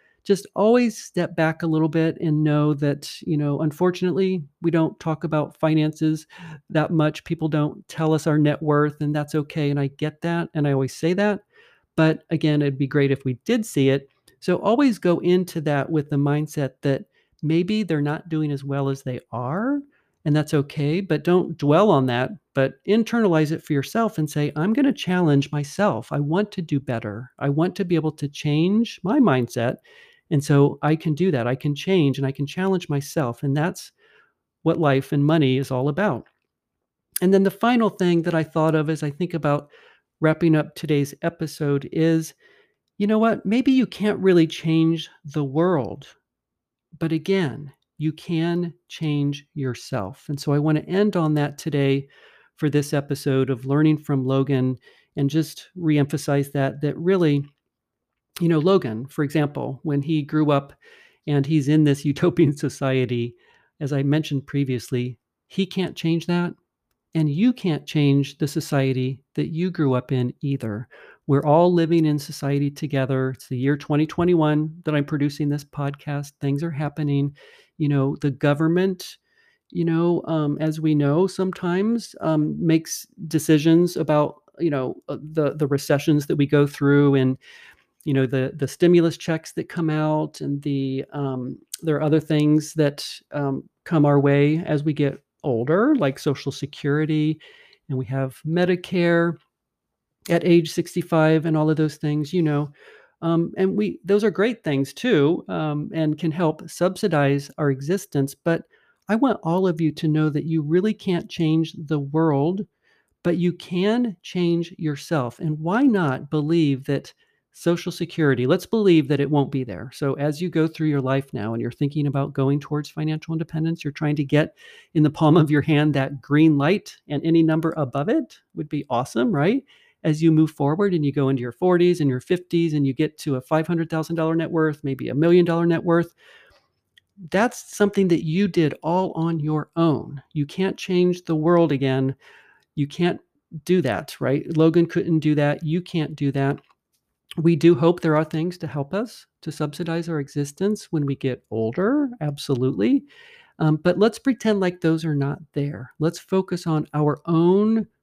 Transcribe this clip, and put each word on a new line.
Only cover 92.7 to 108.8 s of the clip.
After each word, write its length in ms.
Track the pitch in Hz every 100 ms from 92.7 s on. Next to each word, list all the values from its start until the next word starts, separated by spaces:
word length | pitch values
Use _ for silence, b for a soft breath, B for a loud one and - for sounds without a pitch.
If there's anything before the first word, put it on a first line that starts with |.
that, 340 | 156 143 143 - - _
um, 360 | 147 139 135 - _
come 220 | - 165 147
our 120 | 143
way 440 | 139 143 147 160
as 180 | - 147
we 120 | 156
get 280 | 147 139 135 _ _
older, 520 | 151 117 127 180 262 277
like 240 | 143 135
Social 320 | 151 135 139
Security, 880 | - 143 - 143 147 156 156 151 151 B B B B -
and 100 | 131
we 60 |
have 340 | 123 135 131 - 151
Medicare 920 | 175 180 180 - 185 170 170 170 165 _ _ _ _ _ _ _ _ -
at 160 | 170
age 260 | 180 170 156
sixty-five 760 | - 165 175 - 165 156 160 160
and 100 | 156
all 120 | 156
of 80 | 156
those 200 | 156 -
things, 360 | 151 147 147
you 100 | 180
know. 280 | 156 147 147 b b b b b
Um, 300 | 165 165 170 -
and 200 | 190 202
we, 220 | 214 -
those 180 | 175 208
are 80 | 214
great 320 | 165 226 233
things 300 | 160 135 135
too, 520 | - 247 165 143 - -
um, 420 | 175 156 147 147
and 240 | 160 156 151
can 140 | 170
help 400 | 156 160 156 170
subsidize 800 | - 180 185 208 156 139 139 143 -
our 140 | 147
existence. 640 | 135 143 202 - 147 139 -
But 260 | 170 165 - _